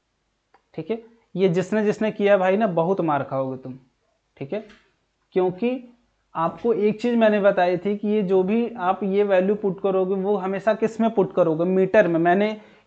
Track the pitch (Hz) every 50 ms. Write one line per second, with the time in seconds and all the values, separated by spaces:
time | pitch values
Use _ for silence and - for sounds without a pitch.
0 | _ _ _ _ _ _ _ _ _ _ _ _ _ _ _ 160 156 - 220 226
1 | - - _ _ _ _ - 175 190 180 165 185 180 185 214 220 208 208 208 -
2 | 214 214 - - 202 202 202 196 185 190 190 208 233 202 170 160 165 180 196 190
3 | 170 156 147 139 131 - 139 135 135 131 131 127 - 131 127 127 - _ _ _
4 | _ _ _ _ _ _ _ - 135 139 190 214 226 - - _ _ _ _ _
5 | _ _ _ _ _ _ - 190 185 185 180 - 233 240 254 269 - - - _
6 | _ _ _ _ _ _ - 160 165 220 - - - 233 220 185 208 214 208 214
7 | - 240 233 233 226 214 208 208 190 202 190 190 180 180 180 175 175 202 208 208
8 | - 208 214 214 196 180 190 185 185 185 220 233 240 226 233 190 180 185 190 -
9 | 214 190 190 202 208 202 196 185 180 196 208 208 214 196 170 - - 196 185 190
10 | 185 185 202 190 185 202 208 190 180 190 196 190 190 226 208 208 226 220 226 -
11 | 226 226 226 202 185 190 - 185 175 160 156 160 170 185 185 190 190 190 220 220
12 | 190 170 170 160 170 175 175 196 208 214 220 214 - - - _ _